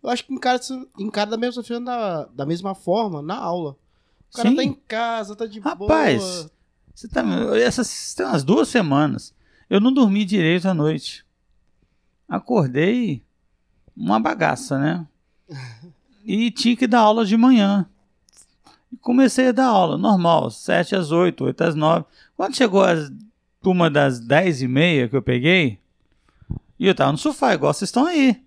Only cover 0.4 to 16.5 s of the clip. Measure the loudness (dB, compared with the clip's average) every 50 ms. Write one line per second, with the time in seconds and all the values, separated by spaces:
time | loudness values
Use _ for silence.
0.4 | -2 -2 -2 -2 -4 -8 -12 -12 -14 _ _ -10 -10 -8 -4 -4 -4 -4 -4 -4
1.4 | -4 -4 -6 -8 -10 -8 -10 -10 -8 -8 -6 -6 -4 -4 -4 -6 -8 -10 _ -10
2.4 | -6 -6 -6 -6 -6 -8 -10 -8 -4 -2 0 0 0 -4 -6 -8 -8 -8 -10 -8
3.4 | -6 -6 -6 -6 -6 -8 -12 _ _ _ _ _ _ _ _ _ _ _ _ -2
4.4 | 0 0 2 2 0 -4 -4 _ _ _ -6 -6 -4 -4 -6 -6 -8 -10 -10 -12
5.4 | -12 -12 -12 -8 -8 -8 -8 -6 0 0 2 2 4 2 0 0 -2 -4 -8 -10
6.4 | -10 -14 _ _ _ _ _ _ _ _ _ -20 -18 -8 -6 -4 -2 -2 -2 -2
7.4 | -2 0 0 2 2 2 0 -2 -4 -6 -6 -10 -12 -12 -8 -6 -6 -2 -2 -2
8.4 | 0 2 2 2 2 2 0 0 0 2 2 2 2 0 -2 -6 -10 -16 _ _
9.4 | _ _ _ _ _ _ 0 2 2 2 4 4 4 4 4 0 -2 0 0 0
10.4 | 2 2 2 2 0 -2 0 0 0 0 -2 -2 -8 -12 -16 -16 _ _ _ _
11.4 | _ _ _ _ _ _ _ _ _ _ _ _ _ _ _ _ _ _ -10 -10
12.4 | -6 -2 0 0 0 0 0 0 0 0 0 0 -2 -4 -6 -8 _ _ _ _
13.4 | _ _ _ _ _ _ _ _ _ _ _ -8 -4 0 0 0 0 -2 -2 0
14.4 | 0 0 0 -2 -4 -6 -4 -2 -2 -2 -2 -4 -8 -12 _ _ _ _ _ _
15.4 | _ _ -18 -16 -16 -18 -18 -20 -20 -20 _ _ _ _ _ _ _ -4 -2 0
16.4 | 0 0